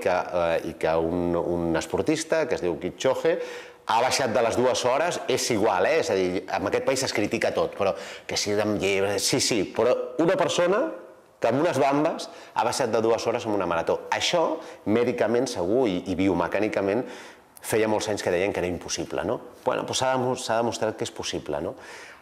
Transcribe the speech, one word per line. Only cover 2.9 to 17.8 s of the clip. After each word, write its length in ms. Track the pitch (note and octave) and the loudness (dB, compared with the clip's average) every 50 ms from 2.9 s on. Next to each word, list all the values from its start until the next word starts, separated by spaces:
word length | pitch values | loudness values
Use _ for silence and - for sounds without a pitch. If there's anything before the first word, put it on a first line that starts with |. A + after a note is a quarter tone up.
| E2+ - - C3 B2+ - - D#3+ F3 - - - - - - - - - - - | -4 0 0 0 2 2 2 0 0 0 -2 -6 -10 -12 -14 -16 -20 -10 -4 0
ha 80 | G#2+ A2+ A#2+ | 2 2 2
baixat 280 | B2+ A#2+ - C#3 B2 G#2 | 2 2 2 0 2 2
de 80 | B2 A#2 | 2 2
les 120 | A#2 A2+ B2 | 2 2 2
dues 260 | B2 B2+ A#2 - - | 2 2 2 2 2
hores, 320 | B2+ B2 C#3+ D#3 F3 F3 - - - | 2 2 2 2 0 -2 -2 -2 0
és 180 | B2 - - - B2+ | 0 0 0 0 0
igual, 320 | G2+ G2 A2 G2+ F2+ F#2+ A#2 | 2 2 4 4 4 4 4
eh? 60 | D3+ E3 C3+ | 2 2 2
És 80 | - | 2
a 80 | G#2+ F#2+ | 2 2
dir, 260 | F#2 F2+ F2+ F#2 - | 2 0 0 -2 -4
en 220 | - - G2 - G2+ | -4 -4 -2 -2 0
aquest 160 | - - - | -2 0 0
país 160 | - C3+ B2+ B2+ | 0 0 0 0
es 120 | A#2+ - | -2 -2
critica 360 | - G#2 G2+ - A2 - G#2+ F#2+ | 0 0 0 0 0 0 0 0
tot, 200 | F2+ E2+ D#2+ - - | 0 -2 -2 -2 0
però 160 | G2+ G2 F2+ - - - - - - | 0 0 0 -2 -6 -12 -14 -14 -10
que 120 | - F2 - | -8 -6 -4
si 160 | - G2+ G#2 | -2 -2 0
amb 240 | G#2 G#2 G#2 G#2 G2 F#2+ | 0 0 0 0 0 0
llebre, 360 | F#2+ G2+ F#2+ G2 G2+ G2+ G2 | 0 2 2 0 0 0 0
sí, 220 | - - - C3+ - | 0 0 0 2 2
sí, 200 | - C3+ G#2+ F2+ - - | 2 2 0 0 0 0
però 200 | - A2 A#2 B2+ - - - - - D#3+ | 2 2 2 2 2 0 -4 -2 0 2
una 160 | E3+ F#3+ F#3 | 2 4 2
persona 460 | F3 D3 - - F3 F3 F#3+ A3 D4 E4 - - - - - - - - - - - | 2 2 2 2 2 4 2 2 0 -2 -4 -8 -14 -18 -20 -20 -20 -20 -8 -2 0
que 80 | A#2 | 2
amb 140 | A#2 C3+ D#3 | 2 2 2
unes 160 | F3 D3 C3 C#3+ | 2 2 2 2
bambes 460 | C3+ C#3 C#3+ D3+ E3 G3 - - - - - - - - | 4 4 4 2 0 0 -4 -8 -12 -14 -16 -18 -8 -2
ha 80 | - A2 | -2 0
baixat 300 | A#2 B2 - C#3 A2+ G#2+ | 0 0 0 0 2 2
de 80 | A#2 A2 | 2 4
dues 240 | A2+ A2+ G#2+ - | 4 4 2 2
hores 200 | B2 A2+ B2 A#2+ | 0 -2 -2 -2
en 100 | A#2 G#2 | -2 -2
una 100 | G2+ F#2 | 0 0
marató. 380 | F2 F2 E2 E2 F2 F2+ - - - - | 0 0 0 2 0 0 0 -2 -2 -2
Això, 300 | G#2+ - - - F3 D#3+ F#3+ D4+ - - - - - - | -2 0 0 2 2 2 2 0 -2 -6 -10 -16 -8 -2
mèdicament 640 | G2+ G#2+ A#2 A#2+ A#2+ B2 A#2+ A#2 G#2+ A#2 A#2+ C3+ C3 | 0 2 2 2 2 2 2 2 2 2 2 0 0
segur 380 | B2 G#2 F2 F2 G#2+ B2+ C3+ A2 | -2 -2 0 2 2 2 2 2
i, 80 | F2+ F2+ - | 0 -2 -2
i 80 | - F2+ D#2+ | -2 -2 0
biomecànicament, 840 | F#2 G2 F2+ E2+ F2 E2 - G2 G#2 A2 - G#2+ G2 G2 G2 A#2 C3 - - - - - - - - - - - - | 2 2 4 2 2 0 0 0 0 0 0 0 0 0 0 0 -2 -4 -8 -14 -16 -18 -20 -20 -20 -20 -20 -14 -6
feia 280 | - - A2+ | -2 0 2